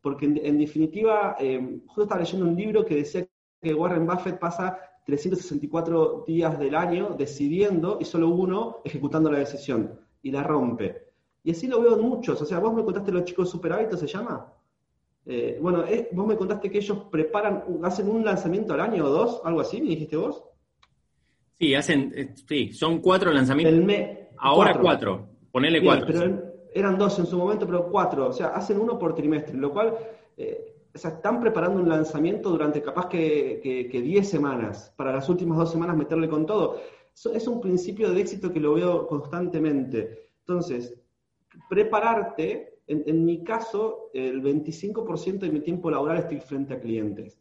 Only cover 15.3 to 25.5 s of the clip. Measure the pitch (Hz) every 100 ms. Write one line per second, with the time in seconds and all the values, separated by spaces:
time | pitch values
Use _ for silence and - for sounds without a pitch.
15.3 | 123 120 - 170 175 165 220 - 180 214
16.3 | 214 190 208 196 202 202 202 - 160 156
17.3 | 208 208 196 - 165 180 190 196 226 220
18.3 | 190 165 190 214 147 196 202 143 151 240
19.3 | - 165 165 - 214 294 156 156 151 226
20.3 | 294 - _ _ _ _ _ _ _ _
21.3 | _ _ _ 160 135 147 147 135 - 131
22.3 | - - 151 113 - 160 165 185 185 190
23.3 | 143 127 139 160 165 185 202 - - -
24.3 | - 135 151 202 180 180 143 104 95 -
25.3 | - _